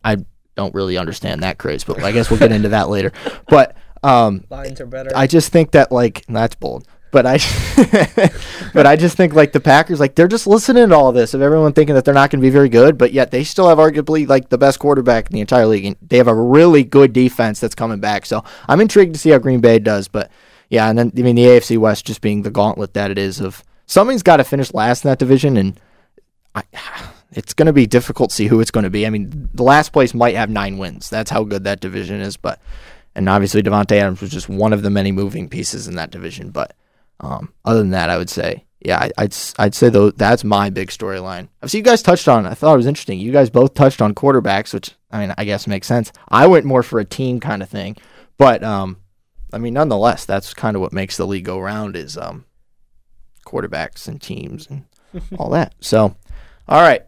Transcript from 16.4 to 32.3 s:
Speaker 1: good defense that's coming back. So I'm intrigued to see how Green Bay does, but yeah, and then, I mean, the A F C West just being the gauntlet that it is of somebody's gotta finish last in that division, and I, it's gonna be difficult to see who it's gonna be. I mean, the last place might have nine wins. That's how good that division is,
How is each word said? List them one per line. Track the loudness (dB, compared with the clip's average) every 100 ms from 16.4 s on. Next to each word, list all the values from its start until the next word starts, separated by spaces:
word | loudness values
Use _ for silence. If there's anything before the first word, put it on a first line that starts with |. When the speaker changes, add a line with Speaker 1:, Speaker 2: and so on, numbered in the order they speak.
| 4 6 6 6
Speaker 1:
good | 4 4 4
defense | 4 0 0 -4 -4
that's | -8 -6
coming | -8 -6
back. | -4 -6 -6
So | -8 -8 -20 -2
I'm | 2
intrigued | 4 4 2
to | 2
see | 4
how | 4
Green | 4 2
Bay | 4 4
does, | 2 -4 -6
but | -8 -10 _ _ _ _
yeah, | 0 2
and | 0
then, | 0 0
I |
mean, | 0 6
the | 8
A | 6
F |
C | 4 0
West | 0 0 -6
just | -8
being | -6 -4
the | -6
gauntlet | -2 -2 -4 -8
that | -6 -6
it | -4
is | -6 -6
of | -12 -12 _ _ _
somebody's | 2 2 0
gotta | 4 4
finish | 4 -2 -4
last | -2 -2 -2
in | -2
that | -2
division, | 2 2 2 0
and | -2 -6 _ _ _ _ _ _ _
I, | -16 -16 -18 -18 -18 -20 _ _
it's | -16 -14
gonna | -2 2
be | 4 2
difficult | 0 -2 -4 -4
to | -2
see | 0
who | 2
it's | 0
gonna | -2 -4
be. | -4 -4
I |
mean, | -4 -8 -10 -12
the | -2
last | 4 4 2
place | 0 0
might | 2 0 0
have | -4
nine | -6 -8 -8
wins. | -12 -14 -10
That's | -8 -6
how | -6
good | -4 -6
that | -6 -8
division | -8 -10 -10 -10
is, | -10